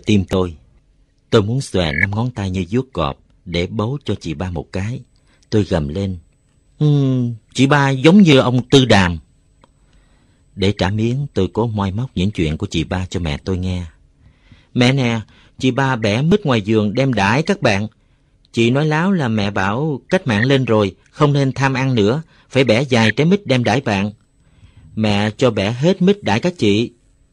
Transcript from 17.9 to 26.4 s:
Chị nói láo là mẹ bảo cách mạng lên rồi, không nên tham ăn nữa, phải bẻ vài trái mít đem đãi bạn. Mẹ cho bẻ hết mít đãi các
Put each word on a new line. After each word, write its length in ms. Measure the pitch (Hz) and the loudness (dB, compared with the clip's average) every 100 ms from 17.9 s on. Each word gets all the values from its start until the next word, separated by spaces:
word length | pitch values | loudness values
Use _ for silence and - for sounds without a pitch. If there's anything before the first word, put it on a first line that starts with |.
| _ _ _ _ _ _ | _ _ _ _ _ _
Chị 180 | 117 117 | 0 2
nói 160 | 135 156 | 2 0
láo 260 | 151 185 | 0 0
là 160 | 185 123 | 0 0
mẹ 240 | 110 101 | -2 -2
bảo 500 | 104 95 113 160 135 - | -2 -2 -2 -4 -6 -4
cách 180 | 185 139 | -2 0
mạng 180 | 101 127 | 0 2
lên 200 | 139 120 | 2 2
rồi, 300 | 110 101 - _ | 0 0 -4 _
không 220 | - 147 | -2 0
nên 180 | 143 135 | 2 0
tham 220 | 127 135 | 0 -2
ăn 220 | 127 135 120 | 0 0 2
nữa, 260 | 101 147 - _ _ 127 | 2 0 -6 _ _ 0
phải 80 | |
bẻ 200 | 135 110 139 | 2 2 2
vài 220 | 120 110 | 2 2
trái 140 | 123 160 | 2 2
mít 220 | 202 120 | 2 0
đem 160 | 127 | 0
đãi 180 | 110 123 | 2 0
bạn. 300 | 120 98 104 - _ _ _ _ - - - 107 | 0 -2 -4 -8 _ _ _ _ -20 -20 -12 -4
Mẹ 360 | 107 101 107 - | 0 0 -2 0
cho 140 | 127 | 0
bẻ 200 | 104 98 | 2 -2
hết 300 | 123 165 196 | 0 0 2
mít 220 | 185 202 | 2 0
đãi 160 | - | 0
các 140 | 107 | -2